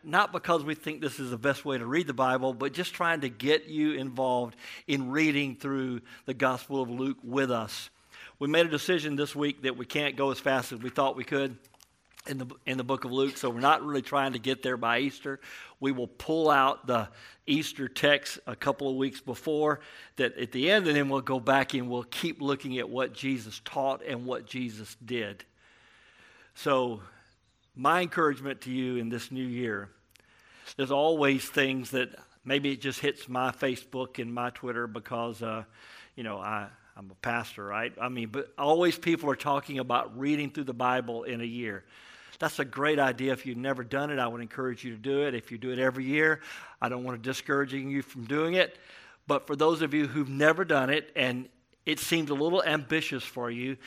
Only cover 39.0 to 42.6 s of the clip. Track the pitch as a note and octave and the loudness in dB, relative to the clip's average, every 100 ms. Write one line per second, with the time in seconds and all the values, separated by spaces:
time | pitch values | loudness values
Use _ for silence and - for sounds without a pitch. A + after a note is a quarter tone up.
39 | E3+ E3 D3+ C3 D3 C#3+ - C#3 B2+ A#2+ | 2 0 2 0 2 0 0 -6 0 0
40 | A2+ A2+ C#3 D3 C#3+ D3 C3+ A#2+ B2 B2+ | 0 -4 0 0 -2 -6 -6 0 2 2
41 | A#2+ A#2 A#2 A#2+ A#2 A#2+ A#2 G2 - - | 0 -6 -6 -6 -6 -6 -6 -8 -10 -20
42 | - - - - D#3+ - | -20 -20 -20 -4 -4 -2